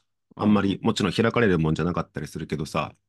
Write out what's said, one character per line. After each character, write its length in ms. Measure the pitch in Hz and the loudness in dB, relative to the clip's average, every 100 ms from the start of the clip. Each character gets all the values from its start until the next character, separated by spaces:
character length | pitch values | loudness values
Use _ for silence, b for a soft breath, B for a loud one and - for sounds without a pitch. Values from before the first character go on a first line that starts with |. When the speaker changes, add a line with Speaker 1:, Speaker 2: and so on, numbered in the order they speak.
| _ _ _ - | _ _ _ -2
Speaker 1:
う 40 | |
ん。 40 | |
Speaker 2:
あ 20 | 104 | 2
ん 80 | |
ま 80 | 104 | 4
り 180 | 98 87 | 2 0
も 120 | 113 | -2
ち 100 | 104 | 0
ろ 60 | 98 | 0
ん 20 | |
開 200 | 85 113 | 0 0
か 80 | 120 | 2
れ 80 | 113 | 2
る 120 | 87 | 4
も 120 | 78 | 2
ん 40 | 78 | 0
じ 60 | |
ゃ 40 | 80 | -2
な 80 | |
か 80 | 85 | -4
っ 80 | - | -6
た 100 | - | -10
り 60 | 76 | -12
す 100 | 78 | -10
る 80 | 80 | -8
け 80 | 73 | -8
ど 100 | 78 | -6
さ、 280 | 80 73 - | -6 -6 -10